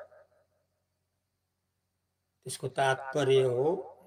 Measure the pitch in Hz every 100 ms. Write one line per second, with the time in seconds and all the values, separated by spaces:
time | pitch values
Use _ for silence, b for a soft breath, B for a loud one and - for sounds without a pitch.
0 | - - _ _ _ _ _ _ _ _
1 | _ _ _ _ _ _ _ _ _ _
2 | _ _ _ _ - - 135 - 135 135
3 | 135 147 131 135 131 120 147 190 - -